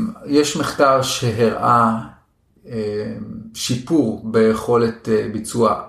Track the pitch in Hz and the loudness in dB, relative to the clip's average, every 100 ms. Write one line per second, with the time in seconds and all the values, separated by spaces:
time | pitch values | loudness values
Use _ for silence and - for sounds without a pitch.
0 | - - 147 143 147 160 131 - 139 135 | -4 -8 0 2 2 0 -4 2 4 4
1 | 131 - 123 110 113 - 117 120 113 113 | 0 -2 -2 0 0 2 2 4 4 0
2 | 120 - _ _ _ _ - 113 104 104 | -6 -16 _ _ _ _ -12 -6 -4 -4
3 | 107 - - - - - - 127 - 160 | -6 -8 -12 -12 -14 -8 -4 -4 0 2
4 | 113 110 113 113 110 110 - 120 117 113 | 2 -2 -2 2 4 2 2 2 2 -2
5 | 117 110 95 110 - 117 110 - | -2 0 0 -6 -6 0 2 2